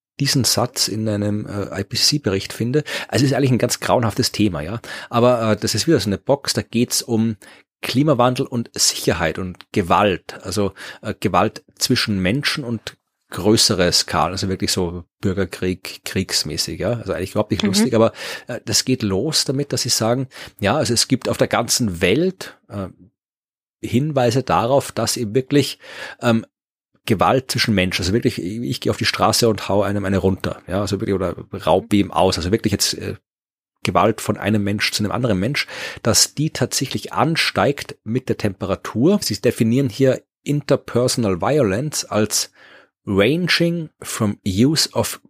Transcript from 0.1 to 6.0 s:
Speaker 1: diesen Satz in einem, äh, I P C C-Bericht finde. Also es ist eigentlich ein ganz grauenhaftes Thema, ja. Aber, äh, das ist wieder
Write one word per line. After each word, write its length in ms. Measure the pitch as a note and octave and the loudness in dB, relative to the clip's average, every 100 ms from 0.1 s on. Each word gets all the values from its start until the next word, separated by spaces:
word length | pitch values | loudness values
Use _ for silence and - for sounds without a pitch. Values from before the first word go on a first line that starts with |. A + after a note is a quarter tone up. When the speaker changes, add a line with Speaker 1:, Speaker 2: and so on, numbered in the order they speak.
| - | -4
Speaker 1:
diesen 240 | C#3 C#3 | 0 0
Satz 440 | A2 - A#2+ - - | 2 0 -2 -2 -4
in 200 | A2 A2 | -2 -2
einem, 380 | G#2 G#2 G#2 - | -2 -2 -2 -4
äh, 340 | G2+ G2 F#2 | -6 -6 -6
I 40 | |
P 120 | G2+ A2+ | -6 0
C 220 | - D3 | 0 2
C-Bericht 340 | A2 F#2+ - | 0 -2 -2
finde. 320 | - A#2 D3 - - - | -4 -2 0 -2 -6 -2
Also 160 | A2 | 2
es 60 | C3+ | 2
ist 60 | C3 | 4
eigentlich 160 | C#3 | 4
ein 60 | A#2 | 4
ganz 220 | A#2+ - | 2 0
grauenhaftes 520 | - G#2+ A#2 - - | 0 2 2 0 -2
Thema, 280 | - G#2 D#2+ | 0 0 0
ja. 200 | D#2 A2+ - - - | -6 -8 -10 -14 -4
Aber, 440 | A#2+ B2 B2 A2 | 2 4 4 2
äh, 40 | G#2+ | 0
das 180 | A2 | 0
ist 120 | A2 D#3+ | -2 2
wieder 140 | D#3 | 2